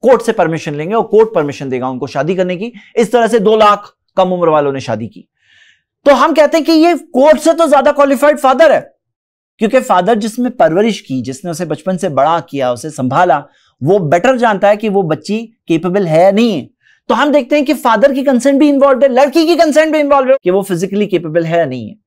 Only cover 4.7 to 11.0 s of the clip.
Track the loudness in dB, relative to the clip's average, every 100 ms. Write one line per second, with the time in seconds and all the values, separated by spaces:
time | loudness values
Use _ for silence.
4.7 | -4 -8 -8 -8 -16 _ _ _ _ _
5.7 | _ _ _ 0 2 2 2 2 2 2
6.7 | 2 4 0 -4 0 4 4 2 2 2
7.7 | 4 2 2 2 2 2 2 0 4 4
8.7 | 4 -2 _ _ _ _ _ _ _ 0
9.7 | 0 0 0 2 -2 -2 -6 -6 0 0
10.7 | 2 -2 -2